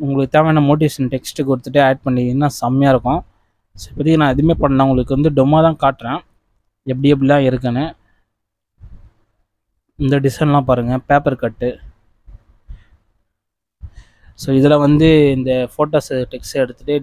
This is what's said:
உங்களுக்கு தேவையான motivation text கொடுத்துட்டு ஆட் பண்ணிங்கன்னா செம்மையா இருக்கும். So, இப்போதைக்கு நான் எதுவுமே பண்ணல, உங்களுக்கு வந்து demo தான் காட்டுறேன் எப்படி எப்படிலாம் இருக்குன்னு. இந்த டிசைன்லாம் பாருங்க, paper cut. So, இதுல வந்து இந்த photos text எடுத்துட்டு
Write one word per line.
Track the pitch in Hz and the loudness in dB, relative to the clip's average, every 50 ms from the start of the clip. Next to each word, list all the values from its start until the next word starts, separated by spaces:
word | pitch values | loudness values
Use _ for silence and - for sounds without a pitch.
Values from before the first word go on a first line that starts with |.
| 151 | -6
உங்களுக்கு | 139 135 139 135 131 - | -4 -2 -2 -2 0 0
தேவையான | 156 156 160 160 156 143 139 | 2 2 2 2 2 4 2
motivation | 147 151 160 143 - - 135 123 - | 2 2 0 -2 -2 -4 -6 -4 -6
text | 127 - - - - 143 135 | -6 -8 -8 -8 -6 -2 -2
கொடுத்துட்டு | 135 127 - 135 127 143 139 | -2 -4 -4 -2 0 2 2
ஆட் | 135 131 135 - | 2 2 0 -2
பண்ணிங்கன்னா | 135 127 123 123 123 123 139 147 143 - - | -2 -2 -2 -2 -2 0 0 -2 -2 -2 -4
செம்மையா | - 120 131 135 139 139 135 | -4 -2 0 2 2 2 2
இருக்கும். | 120 - 123 147 180 - _ _ _ _ _ _ _ _ _ - - | 2 0 -2 -4 -4 -6 _ _ _ _ _ _ _ _ _ -20 -20
So, | - - | -20 -12
இப்போதைக்கு | - - 143 156 165 156 | -8 -4 0 2 2 2
நான் | 151 139 131 | 2 2 2
எதுவுமே | 139 151 165 165 160 | 2 2 2 2 2
பண்ணல, | 156 139 135 131 135 | 0 0 2 2 2
உங்களுக்கு | 135 131 127 127 - 135 | 2 2 0 0 -2 0
வந்து | 135 151 160 143 | 0 0 0 2
demo | 135 131 139 156 156 160 | 2 2 4 4 4 2
தான் | 165 156 - 147 | 2 0 0 -2
காட்டுறேன் | 139 131 - 117 117 143 175 - _ _ _ _ _ _ _ _ _ _ _ - 131 | -2 -2 -4 -6 -8 -8 -8 -10 _ _ _ _ _ _ _ _ _ _ _ -8 -8
எப்படி | 127 131 139 143 147 | -4 0 2 2 2
எப்படிலாம் | 135 135 135 143 143 135 127 | 2 2 2 2 2 2 0
இருக்குன்னு. | 127 123 127 123 117 127 151 165 - _ _ _ _ _ _ _ _ _ _ _ _ _ _ _ _ _ - - - - - - _ _ _ _ _ _ _ _ _ _ _ _ _ _ _ _ _ - 143 | 0 -2 -2 -2 -2 -4 -4 -6 -8 _ _ _ _ _ _ _ _ _ _ _ _ _ _ _ _ _ -20 -20 -20 -20 -20 -20 _ _ _ _ _ _ _ _ _ _ _ _ _ _ _ _ _ -6 -2
இந்த | 135 143 143 135 | -2 0 0 0
டிசைன்லாம் | 139 - - 160 151 143 143 131 131 | -2 -2 -2 0 0 2 2 2 0
பாருங்க, | 127 120 120 120 127 127 - - | 0 0 -2 -2 -4 -4 -2 0
paper | 143 147 147 147 131 - - | 0 0 0 -2 -4 -4 -6
cut. | 113 110 - 120 123 117 - - - - _ _ _ _ _ _ - - - _ _ _ _ _ - - - - _ _ _ _ _ _ _ _ _ _ _ _ _ _ _ _ _ _ _ - - - - - _ _ _ _ - - - | -8 -6 -6 -8 -8 -8 -10 -16 -20 -20 _ _ _ _ _ _ -20 -20 -20 _ _ _ _ _ -20 -20 -20 -20 _ _ _ _ _ _ _ _ _ _ _ _ _ _ _ _ _ _ _ -20 -20 -20 -20 -20 _ _ _ _ -20 -20 -12
So, | - 139 135 135 | -4 -2 0 2
இதுல | 135 147 151 147 147 | 4 4 4 4 4
வந்து | 143 147 147 160 160 160 151 147 139 135 | 4 4 4 4 4 6 4 4 2 2
இந்த | 131 127 131 127 127 123 120 - | 0 -2 -2 -2 -2 -2 -4 -4
photos | - 151 151 151 147 - - 139 127 123 - - | -4 -2 0 -2 -2 -2 -2 -6 -6 -6 -8 -10
text | 123 - - - 139 131 | -14 -12 -8 -4 -4 -4
எடுத்துட்டு | 123 120 - - 143 147 147 | -4 -6 -10 -6 -4 -4 -2